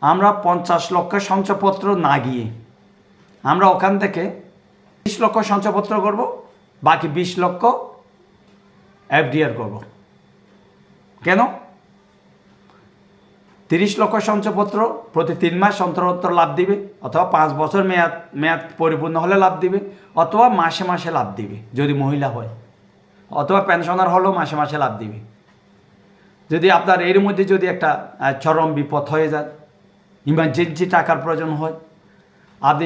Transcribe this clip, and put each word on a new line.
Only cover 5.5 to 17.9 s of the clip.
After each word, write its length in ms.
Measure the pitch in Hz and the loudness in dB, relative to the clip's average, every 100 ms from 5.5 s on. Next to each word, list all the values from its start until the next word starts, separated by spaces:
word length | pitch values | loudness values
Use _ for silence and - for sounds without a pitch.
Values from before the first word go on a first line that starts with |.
সঞ্চয়পত্র 420 | 196 208 190 202 214 202 | 0 0 -2 -2 0 0
করব, 160 | 214 254 - - _ _ _ | -2 -4 -6 -16 _ _ _
বাকি 240 | 143 165 165 156 | 2 2 0 -2
বিশ 140 | 180 180 | -4 -2
লক্ষ 200 | 180 180 233 - - - _ _ _ _ _ _ _ _ _ _ - | -2 2 2 0 -4 -18 _ _ _ _ _ _ _ _ _ _ 0
এফডিআর 420 | 143 143 147 147 113 | 0 2 0 0 -2
করব। 160 | 113 107 - - _ _ _ _ _ _ _ _ _ _ _ _ | -8 -12 -16 -20 _ _ _ _ _ _ _ _ _ _ _ _
কেন? 200 | 165 190 254 - - _ _ _ _ _ _ _ _ _ _ _ _ _ _ _ _ _ _ _ - | 0 2 2 -2 -16 _ _ _ _ _ _ _ _ _ _ _ _ _ _ _ _ _ _ _ -2
তিরিশ 240 | 170 202 208 | 0 2 2
লক্ষ 140 | 214 220 - | 0 0 0
সঞ্চয়পত্র 480 | 208 180 180 202 208 226 - - | -2 -2 -2 -2 0 -2 -4 -6
প্রতি 200 | 165 165 147 | -2 -2 0
তিন 140 | 170 175 | -2 2
মাস 140 | 202 196 175 | 0 0 -2
অন্তর 260 | 175 180 | 0 -2
অন্তর 200 | 180 180 175 | -2 0 2
লাভ 100 | 160 147 | 2 0
দিবে, 160 | 185 202 - - 127 | 0 -2 -6 -14 -4
অথবা 180 | 160 185 160 | -2 0 2
পাঁচ 140 | 151 143 | 2 0
বছর 200 | 156 196 | -2 0
মেয়াদ, 240 | 190 | 0